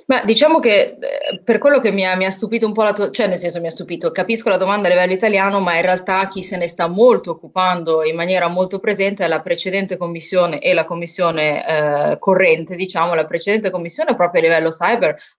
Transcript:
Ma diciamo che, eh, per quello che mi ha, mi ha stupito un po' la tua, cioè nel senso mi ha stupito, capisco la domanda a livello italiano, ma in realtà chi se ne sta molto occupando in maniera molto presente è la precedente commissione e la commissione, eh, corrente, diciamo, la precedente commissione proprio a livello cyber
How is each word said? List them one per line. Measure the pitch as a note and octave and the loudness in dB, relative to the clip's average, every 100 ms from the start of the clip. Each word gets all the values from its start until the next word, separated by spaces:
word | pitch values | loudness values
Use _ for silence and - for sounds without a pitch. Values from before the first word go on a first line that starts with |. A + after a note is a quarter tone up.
| - | -2
Ma | B3+ | 0
diciamo | G#3 A3 D#4 D#4+ | 2 4 6 6
che, | A#3 G3+ - - | 4 4 2 -2
eh, | - - - - | -8 -6 -6 -4
per | - A3 | -2 2
quello | C#4+ C#4 | 4 4
che | A3+ | 2
mi | G3 F#3 | 0 0
ha, | |
mi | F#3 F#3+ | 0 -2
ha | |
stupito | G3 G#3+ A3+ | -4 -4 -2
un | A3 | 0
po' | G#3 | 2
la | G#3+ | 0
tua, | G#3 G3 | 0 -2
cioè | - G3+ | 0 -2
nel | F3 | -2
senso | F3 E3+ | -4 -6
mi | E3+ | -8
ha | |
stupito, | - D#3+ E3+ E3 | -8 -10 -6 -4
capisco | F#3+ F#3 A3+ A3 | -2 -2 -2 0
la | F#3 | 0
domanda | F#3+ G#3 F#3 | 0 0 2
a | |
livello | F3+ F3+ | 2 2
italiano, | F#3 G#3+ G3 G3 G3 | 0 2 2 2 0
ma | F3+ | 0
in | E3 | 0
realtà | F3+ F#3 F#3+ F#3+ F#3+ | 0 0 -2 -2 -2
chi | F#3+ | -6
se | F3+ F3+ | -8 -6
ne | E3+ | -6
sta | - E3+ | -4 -4
molto | F3+ B3 G3+ F3+ | 4 4 4 0
occupando | E3 D#3 F#3 F#3 F3 E3 D#3+ | -10 -8 -2 0 0 0 0
in | D#3 | 0
maniera | E3 F3 F#3 E3+ | -2 -2 0 0
molto | F3 F#3 F#3+ | -2 -4 -2
presente | G#3+ G3 G3 G3+ | -4 0 -2 0
è | E3+ | -2
la | D#3+ | -2
precedente | - F3 G3 G3 G3 F3+ | -2 -4 -2 -4 -4 -6
commissione | E3+ E3+ - F3+ F3 D3+ | -6 -8 -2 0 0 0
e | F3 | 0
la | E3+ | 2
commissione, | D#3+ E3+ E3+ - E3+ D#3+ D3+ D3 - | 0 -6 -8 -2 -2 0 0 -2 -2
eh, | D#3 D3+ D3 D3+ D3 | 0 0 0 0 0
corrente, | - F#3 F#3 D#3+ D#3+ F3 | 2 4 4 2 -2 -6
diciamo, | F#3 E3 E3+ | -4 -2 0
la | E3 D#3 | 0 -2
precedente | E3 G3 A3 G3+ | -4 -2 -2 -2
commissione | F3+ E3+ - D#4+ | -4 -6 -4 -2
proprio | A#3 F3 F3 | 2 2 4
a | |
livello | E3 E3 D#3+ | 4 2 2
cyber | D#3+ F3 A3+ E3 D3+ - | 0 0 2 0 -2 -10